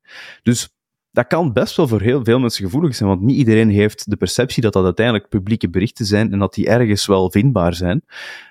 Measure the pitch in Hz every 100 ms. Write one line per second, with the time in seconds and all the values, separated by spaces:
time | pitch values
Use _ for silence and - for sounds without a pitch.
0 | _ - - - - 120 - _ _ _
1 | _ - - 165 170 110 208 - 151 110
2 | 104 147 110 123 120 - 98 120 170 117
3 | 98 92 107 139 117 110 113 101 104 -
4 | - 104 90 - 123 - 113 98 92 90
5 | 117 107 - 110 95 113 92 92 107 -
6 | 104 104 110 98 104 - - 113 117 101
7 | - 98 92 101 131 113 87 85 90 113
8 | - - - - -